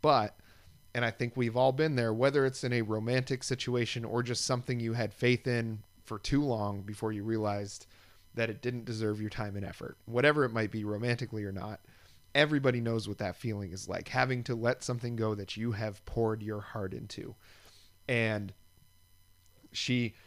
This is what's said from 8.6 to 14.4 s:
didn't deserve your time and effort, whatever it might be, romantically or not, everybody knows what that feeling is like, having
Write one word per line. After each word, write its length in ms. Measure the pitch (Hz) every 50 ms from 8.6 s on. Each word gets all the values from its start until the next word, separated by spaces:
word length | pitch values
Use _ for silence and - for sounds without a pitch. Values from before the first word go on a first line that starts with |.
didn't 240 | - 123 123 120 113
deserve 340 | 123 113 110 110 107 104 104
your 100 | 107 104
time 260 | - - 110 101 98
and 100 | 101 -
effort, 320 | - - - - - - - -
whatever 380 | - 113 120 135 147 147 151 135
it 80 | 120
might 180 | 113 113 110 101
be, 140 | 107 110 104
romantically 600 | 104 104 104 117 123 120 117 123 107 113 107 104
or 80 | 98 95
not, 260 | 95 98 107 104 - - - - - - - - - - - -
everybody 460 | 143 151 151 151 143 135 131 120 120
knows 260 | 117 117 113 113 101 104
what 100 | 101 -
that 200 | 107 92 90 -
feeling 340 | - 113 107 101 101 87
is 180 | 87 95 98 98
like, 200 | 92 - - -
having 340 | - 127 127 127 127 123